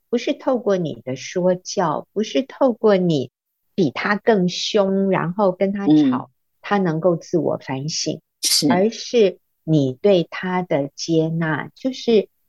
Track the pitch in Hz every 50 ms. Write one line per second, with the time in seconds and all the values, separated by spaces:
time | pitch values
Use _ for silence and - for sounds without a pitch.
0 | _ _ 226 240 - - 285 - - 294 262 226 233 208 196 185 170 143 123 -
1 | - 127 131 131 - - - 185 175 185 180 180 - - - 202 180 156 147 -
2 | - _ - 196 220 - - 269 262 - - - 294 262 214 - - 214 202 185
3 | 185 175 160 139 123 - _ _ _ _ _ _ _ _ _ - 180 131 - -
4 | - 190 208 196 - 247 226 190 180 175 - - - - - 208 196 190 190 196
5 | 196 196 185 147 151 165 175 214 208 185 180 - 196 196 202 202 202 202 156 151
6 | 147 131 123 - - - _ _ _ _ _ _ - - 202 202 190 170 156 160
7 | 180 180 170 156 - - - 165 143 - - - - - 131 131 143 160 - -
8 | - 156 139 - - _ _ _ - - - - - - - 180 196 226 233 -
9 | - - - 240 202 180 - - _ _ _ _ _ 160 160 151 139 131 127 -
10 | - 202 196 175 165 - - - - 185 180 180 185 - 170 139 139 139 - -
11 | - - 165 160 160 165 165 165 165 156 151 131 - - - - - 262 254 -
12 | - 233 226 202 190 - _ _ _